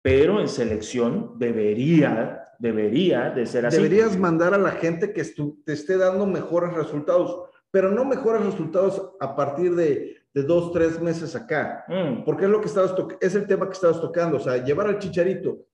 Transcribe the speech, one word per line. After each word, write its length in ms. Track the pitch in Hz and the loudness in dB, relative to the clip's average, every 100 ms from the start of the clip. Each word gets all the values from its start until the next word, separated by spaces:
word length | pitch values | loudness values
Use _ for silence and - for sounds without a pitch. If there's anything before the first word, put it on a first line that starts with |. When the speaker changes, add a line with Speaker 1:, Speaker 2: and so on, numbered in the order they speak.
Speaker 1:
pero 380 | 131 135 160 208 | 4 4 4 2
en 80 | 147 | -2
selección 840 | - 113 107 - 123 117 - - - | -2 -2 -4 -4 -2 0 -2 -6 -4
debería, 1080 | 120 110 104 107 143 165 131 110 113 - - _ | -2 0 0 2 4 4 4 2 -4 -8 -18 _
debería 720 | 117 107 107 127 185 127 135 | -4 0 0 2 2 2 0
de 140 | 131 110 | -2 -2
ser 200 | 123 120 | -2 2
así. 100 | 156 | 2
Speaker 2:
Deberías 420 | 156 196 226 185 | 4 4 4 2
mandar 360 | 180 165 170 | 2 2 4
a 40 | 202 | 4
la 140 | 175 | 2
gente 400 | - 165 165 202 | 0 -4 -2 -4
que 100 | - | -4
estu-, 360 | 147 - 147 - - | -8 -6 -8 -8 -8
te 80 | |
esté 240 | 143 - 185 | -8 -2 2
dando 280 | 185 196 202 | 2 2 -2
mejores 480 | 165 - 170 175 | -2 -2 -2 0
resultados, 760 | 165 147 147 143 175 165 - - _ _ | -4 -4 -4 2 2 2 -6 -12 _ _
pero 220 | 190 190 | 2 2
no 140 | 214 277 | 2 0
mejores 400 | 247 202 226 202 | 0 2 2 0
resultados 680 | 170 151 170 196 - - - | -2 -2 2 2 0 -10 -10
a 160 | 135 - | -8 -2
partir 400 | 135 - 175 175 | -4 0 0 2
de, 400 | 160 135 - - _ | 2 0 -4 -14 _
de 100 | 143 | -4
dos, 280 | 139 170 170 | 2 2 2
tres 300 | 170 165 165 | 0 0 0
meses 340 | 170 165 160 - | -2 -4 -6 -8
acá. 480 | - 147 113 - - | -4 -4 -2 -6 -6
Speaker 1:
Mm. 340 | 180 160 117 | -4 -2 -2
Speaker 2:
Porque 220 | - 147 196 | -2 0 2
es 60 | |
lo 100 | 214 | 2
que 60 | - | 2
estabas 280 | 196 185 185 | 0 0 0
toc-, 220 | - - | -4 -2
es 160 | 190 202 | 0 0
el 100 | - | 0
tema 200 | 190 185 | -2 -2
que 80 | |
estabas 260 | - 170 165 | 0 2 2
tocando, 380 | 160 175 170 139 | -2 -2 0 -2
o 20 | |
sea, 240 | 139 127 | -2 -2
llevar 240 | 127 147 208 | 0 0 0
al 120 | 196 | -2
Chicharito. 680 | 180 165 180 190 135 - - | -4 0 0 0 -4 -6 -14